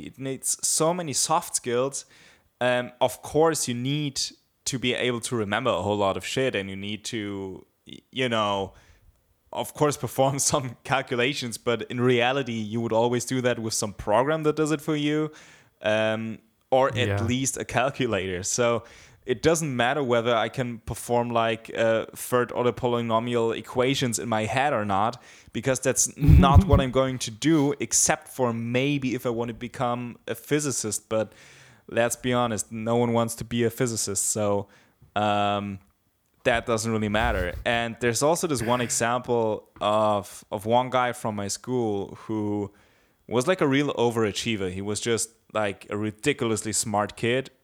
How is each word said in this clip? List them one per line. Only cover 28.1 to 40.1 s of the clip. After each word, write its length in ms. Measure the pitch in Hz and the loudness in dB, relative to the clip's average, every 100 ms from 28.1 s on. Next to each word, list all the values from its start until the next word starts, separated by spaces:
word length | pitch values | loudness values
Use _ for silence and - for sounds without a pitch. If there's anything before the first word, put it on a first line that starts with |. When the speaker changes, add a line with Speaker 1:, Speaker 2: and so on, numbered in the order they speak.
| 156 - | 0 -4
Speaker 1:
for 220 | - 123 | -2 0
maybe 600 | 117 117 123 139 143 127 123 | 0 -2 0 0 0 -2 -2
if 100 | 127 | -2
I 40 | |
want 200 | 117 117 | -2 -4
to 40 | |
become 640 | 117 120 - 123 120 120 - - | -6 -12 -4 -2 -2 -6 -10 -10
a 80 | 113 | -10
physicist. 720 | - 147 151 123 107 101 - | -2 0 0 -2 -4 -6 -2
But 240 | 110 107 - - - - - - | -2 -2 -6 -20 -20 -20 -20 -4
let's 280 | 113 120 - | 0 0 0
be 160 | 127 | 0
honest, 380 | 123 123 104 - | 0 0 -2 -6
no 240 | 113 110 120 | -6 0 2
one 160 | 120 | 2
wants 220 | 117 117 - | 2 0 -4
to 100 | 113 | -6
be 180 | 120 | 0
a 60 | 117 | 0
physicist. 600 | - 131 110 - 95 - | 0 -2 -2 -4 -2 -2
So, 360 | 110 104 101 95 - _ _ - 101 | 0 0 0 -2 -12 _ _ -8 -2
um, 640 | 104 104 104 101 101 98 - _ _ _ _ _ | 0 2 0 -2 -4 -10 -14 _ _ _ _ _
that 220 | - 117 120 | 0 0 2
doesn't 260 | 113 113 | 0 0
really 180 | 110 107 | 0 0
matter. 440 | 104 117 101 90 - | 2 2 0 -2 -4
And 320 | - 117 117 110 | -2 0 -2 -2
there's 200 | 120 113 | -2 2
also 260 | 143 170 175 | 2 2 0
this 140 | 131 | -2
one 200 | 110 123 | 0 0
example 880 | 117 - 117 123 120 120 110 104 - - | 0 0 0 0 0 0 2 -2 -6 -4
of, 640 | 101 107 107 | 0 2 4